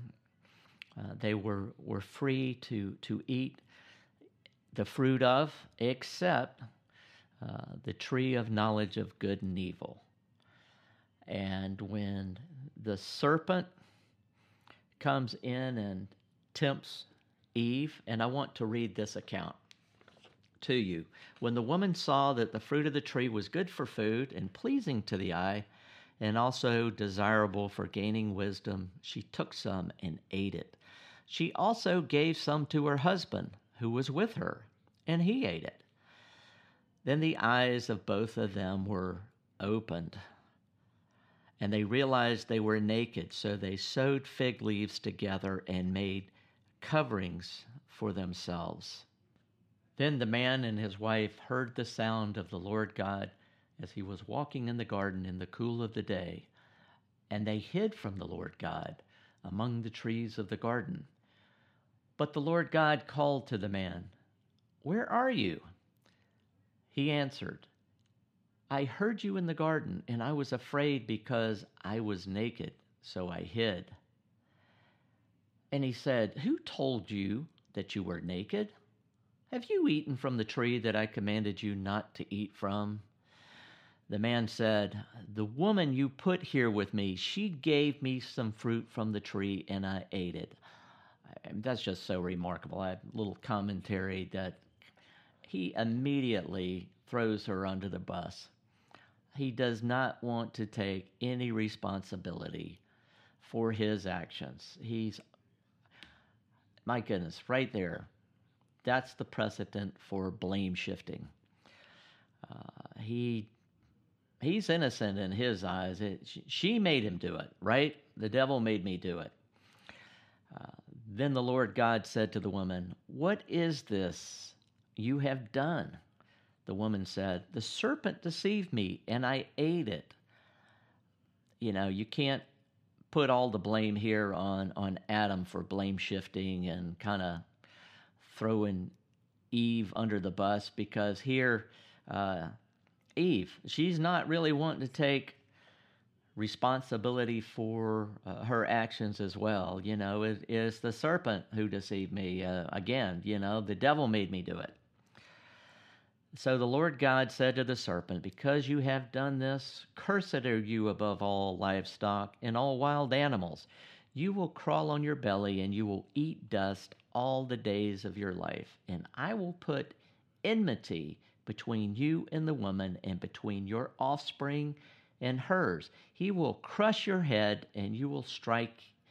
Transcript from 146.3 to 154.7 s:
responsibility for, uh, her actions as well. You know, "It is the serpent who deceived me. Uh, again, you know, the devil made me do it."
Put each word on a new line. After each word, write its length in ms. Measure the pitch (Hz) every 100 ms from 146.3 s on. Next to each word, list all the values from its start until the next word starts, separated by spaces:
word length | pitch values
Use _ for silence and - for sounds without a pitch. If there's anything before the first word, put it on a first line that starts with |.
| -
responsibility 1040 | 107 - 127 131 131 113 120 123 120 117
for, 720 | 110 - 110 113 110 110 104 107 -
uh, 180 | -
her 220 | 113 120 -
actions 560 | 117 113 - 107 104
as 160 | 101 95
well. 420 | 107 104 87 92
You 140 | 95 107
know, 280 | 98 104
"It 200 | 107 104 -
is 320 | 113 113 113
the 100 | 117
serpent 540 | 113 156 175 123 101 -
who 160 | 110 107
deceived 420 | 98 - 98 95
me. 320 | 98 92 92
Uh, 220 | 92 92 85
again, 480 | 101 90 131 101 87
you 160 | 101 104
know, 220 | 98 107
the 140 | 104 92
devil 340 | 135 151 127
made 220 | 110 92
me 100 | 92
do 180 | 90 85
it." 140 | -